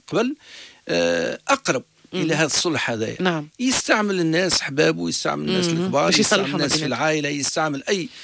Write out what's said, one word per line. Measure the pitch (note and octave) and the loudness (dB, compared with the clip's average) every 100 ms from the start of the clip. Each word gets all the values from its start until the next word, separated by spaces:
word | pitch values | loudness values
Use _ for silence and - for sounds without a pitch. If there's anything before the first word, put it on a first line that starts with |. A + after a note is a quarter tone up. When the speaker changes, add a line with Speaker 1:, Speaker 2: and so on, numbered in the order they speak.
| - | -4
Speaker 1:
قبل، | E3 B3 D4 - - - - - | 0 0 -4 -12 -20 -20 -14 -4
آه، | E3+ E3+ E3+ - - - | 0 2 2 -2 -4 0
أقرب | C4+ - B2+ - _ - F#3 | 0 0 -2 -4 _ -10 -4
إلى | E3 | 0
Speaker 2:
مم. | D3+ | 2
Speaker 1:
هذا | D#3+ | 2
الصلح | - F3+ C3+ - | 2 0 0 -2
هذايا. | A2+ A2 A2+ | -2 -4 0
Speaker 2:
نعم. | F#3 D#3+ D3+ - | 0 0 -4 -4
Speaker 1:
يستعمل | B3+ B3+ - A3+ G#3 F#3 | 0 0 2 2 2 2
الناس | E3 D#3+ F#3 - | 2 2 2 0
أحبابه، | - C#3 D#3+ E3 E3+ | 0 2 2 2 -2
يستعمل | D3+ D3+ C#3+ D3+ | -2 -2 -2 -2
الناس | F#3 F3 | 0 0
Speaker 2:
مم. | |
Speaker 1:
الكبار، | E3 F#3 C#3 E3 | 0 0 2 2
Speaker 2:
باش | F#3 | 4
Speaker 1:
يستعمل | G#3+ G3+ | 4 2
Speaker 2:
يصلحوا | G3 - | 0 0
ما | - | 0
Speaker 1:
الناس | D#3 | 0
في | |
Speaker 2:
بيناتهم. | D3+ A#2+ | 0 -2
Speaker 1:
العائلة، | D#3 D#3 C#3+ | 0 0 -2
يستعمل | D3 C3 E3+ D#3 C#3 - | -2 -2 0 -2 -2 -2
أي | G3 C#3+ - | -2 -2 -10